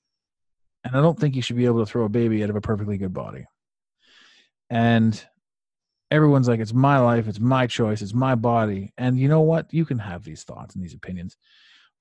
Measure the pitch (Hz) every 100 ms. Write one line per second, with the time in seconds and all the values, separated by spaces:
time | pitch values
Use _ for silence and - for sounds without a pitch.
0 | _ _ _ _ _ _ _ _ 120 131
1 | 160 156 151 131 - 120 123 113 107 120
2 | 107 117 117 107 104 104 107 101 104 98
3 | 95 90 53 58 - _ _ _ _ _
4 | _ _ _ _ _ _ - 117 117 117
5 | 110 107 - _ _ _ _ _ _ _
6 | - 151 151 139 123 113 107 120 139 139
7 | 120 117 110 101 120 131 123 - 110 104
8 | 101 117 131 120 120 117 107 98 98 -
9 | 127 127 139 156 156 165 - 160 160 123
10 | 101 87 101 76 - - 110 98 85 -
11 | - 92 90 - _ _ _ _ _ _